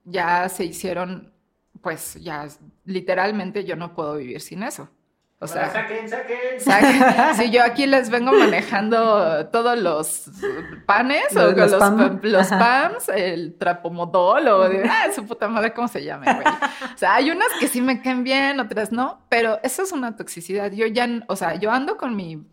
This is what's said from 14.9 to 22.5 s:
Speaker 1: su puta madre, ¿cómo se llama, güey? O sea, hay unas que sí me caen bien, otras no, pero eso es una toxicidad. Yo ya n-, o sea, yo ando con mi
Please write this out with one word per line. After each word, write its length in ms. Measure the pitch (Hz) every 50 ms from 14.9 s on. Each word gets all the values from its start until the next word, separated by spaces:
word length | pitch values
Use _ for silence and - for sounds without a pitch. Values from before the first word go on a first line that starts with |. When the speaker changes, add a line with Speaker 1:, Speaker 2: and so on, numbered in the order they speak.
| - 440 381 - 403
Speaker 1:
su 100 | 247 208
puta 220 | 214 233 - 226 208
madre, 240 | 233 214 214 233
¿cómo 160 | 233 240 240 233
se 160 | - 165 143
llama, 200 | 151 151 143 139 262 247
güey? 120 | - - 302 302 - 285 269 - - - - -
O 40 | -
sea, 160 | - 180 208
hay 160 | 247 277 311
unas 180 | 339 359 440 440 403 339
que 100 | 262 277
sí 120 | - 247
me 220 | 247 269 254 254
caen 200 | - 254 254 247
bien, 380 | 247 262 262 269 277 277 285 269
otras 320 | 233 208 - 214 214 -
no, 300 | 233 240 262 - - _ _ -
pero 280 | 240 233 226 226 214 -
eso 200 | - 262 - -
es 100 | 392 381
una 220 | 359 277 247 233 214
toxicidad. 580 | - 175 - - 170 160 - 190 202 202 202
Yo 140 | 196 214 226
ya 180 | 226 214 247 240
n-, 200 | 233 240 233 -
o 100 | - 190
sea, 180 | 185 185 165 160
yo 160 | 185 202 214
ando 240 | 233 262 277 349 440
con 180 | 440 339 254 226
mi 320 | 202 180 160 160 156 156 _